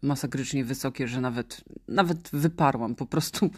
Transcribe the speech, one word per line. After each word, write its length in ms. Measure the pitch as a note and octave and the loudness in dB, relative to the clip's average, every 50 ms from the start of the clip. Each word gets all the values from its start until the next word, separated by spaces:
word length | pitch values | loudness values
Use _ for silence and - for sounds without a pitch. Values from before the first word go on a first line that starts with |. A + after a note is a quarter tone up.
masakrycznie 640 | - C#3+ C#3+ C#3 - B2+ B2 C3 C3 - - C#3 B2+ | -2 0 0 0 -2 -2 -2 -4 -4 -2 -2 -2 0
wysokie, 420 | A#2 C3+ - - C3+ B2+ - C3+ A#2 | -2 -2 -4 -4 -4 -4 -4 -4 -4
że 140 | A#2+ B2+ | -2 -2
nawet, 420 | B2+ B2+ A#2 A#2+ A#2+ - - - - - - - - - | -2 -2 -2 -2 -4 -6 -10 -16 -18 -18 -18 -16 -10 -2
nawet 420 | - F#3+ F#3 E3+ E3+ E3 - - - | 2 2 2 2 0 -2 -4 -4 -2
wyparłam. 600 | C#3+ D3 E3 E3 - D#3+ C#3 C3+ A#2+ A#2 A2 A#2+ | 2 2 2 2 4 4 4 4 2 0 -4 -4
Po 100 | - C3 | -6 -6
prostu 440 | - - D#3 - - - - G#3 F3+ - | -2 0 0 0 0 0 0 0 0 0